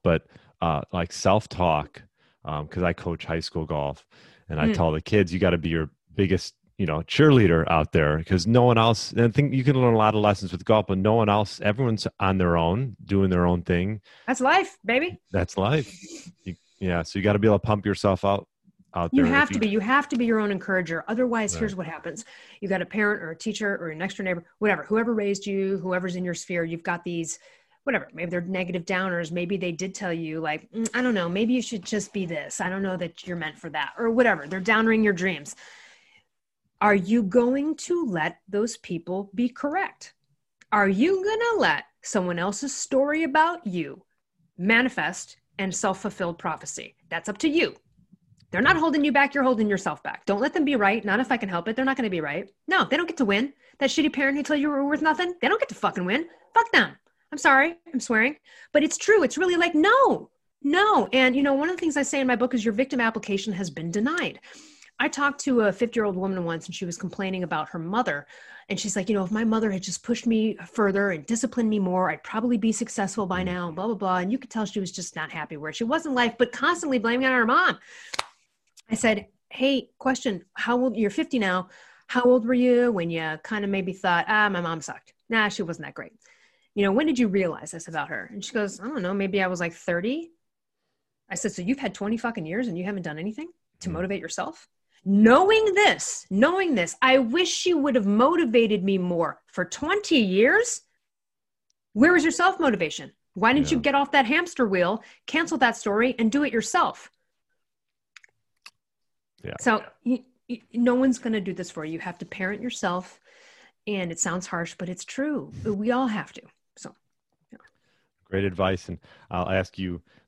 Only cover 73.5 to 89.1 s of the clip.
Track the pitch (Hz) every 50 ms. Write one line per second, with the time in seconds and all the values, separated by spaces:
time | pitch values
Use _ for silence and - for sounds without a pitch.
73.5 | 180 180 175 170 156 175 190 226 226 190 202 185 185 185 180 190 208 - - -
74.5 | - 220 214 202 - 214 202 175 - - 170 - - 165 156 156 - 165 151 -
75.5 | 165 147 151 156 156 - 233 226 285 330 320 311 262 247 240 226 233 - 247 247
76.5 | - - 262 311 349 339 - 294 262 247 208 226 233 254 262 262 254 254 226 220
77.5 | 262 330 370 320 196 - - - - - - - - - - - _ _ _ _
78.5 | _ _ _ _ _ - - - 220 - - 226 214 196 196 - _ _ _ _
79.5 | - - 254 277 277 254 - - _ - - 262 262 - - - 196 170 - _
80.5 | - - - 220 240 247 254 262 214 220 214 202 202 - 320 320 - 247 202 190
81.5 | 180 185 180 - - - - - - _ _ - - 247 247 247 247 254 220 233
82.5 | 254 247 247 247 247 240 247 240 220 185 170 170 165 165 160 156 156 156 - -
83.5 | 220 208 202 196 196 196 185 190 185 - - 185 175 170 160 - 214 214 214 208
84.5 | 190 175 175 165 165 160 139 - - - _ _ _ _ _ - 226 226 214 208
85.5 | - - 196 165 165 - 147 139 135 - - 85 _ _ _ _ _ _ _ _
86.5 | _ _ _ _ - 208 202 196 190 247 311 311 277 240 247 208 180 202 185 170
87.5 | 151 - - - - 165 - - 160 156 143 156 156 107 90 - 208 208 - -
88.5 | - 226 208 196 196 - 190 240 311 254 180 180